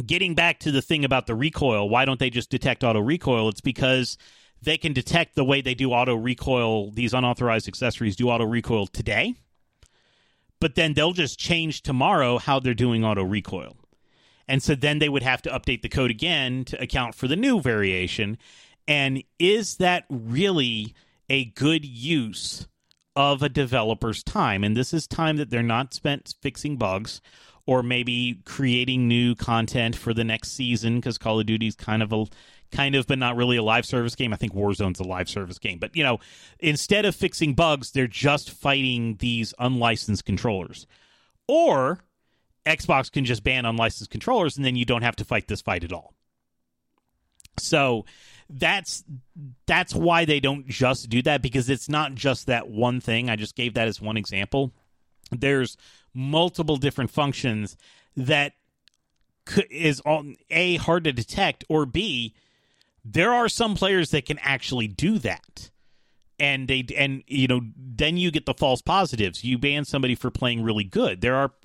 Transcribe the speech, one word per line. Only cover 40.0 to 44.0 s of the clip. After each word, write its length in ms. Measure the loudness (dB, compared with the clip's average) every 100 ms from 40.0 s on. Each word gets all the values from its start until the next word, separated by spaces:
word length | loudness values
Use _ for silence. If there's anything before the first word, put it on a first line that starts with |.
| 0 -2
controllers. 640 | 0 -2 0 -2 -6 -14 -20 _ _ _ _ _ 2
Or 520 | 4 4 4 2 -2 _ _ _ _ _ _ -2
Xbox 440 | 0 2 0 2
can 140 | -2
just 180 | 0 0
ban 220 | 0 0
unlicensed 460 | 0 0 0 -2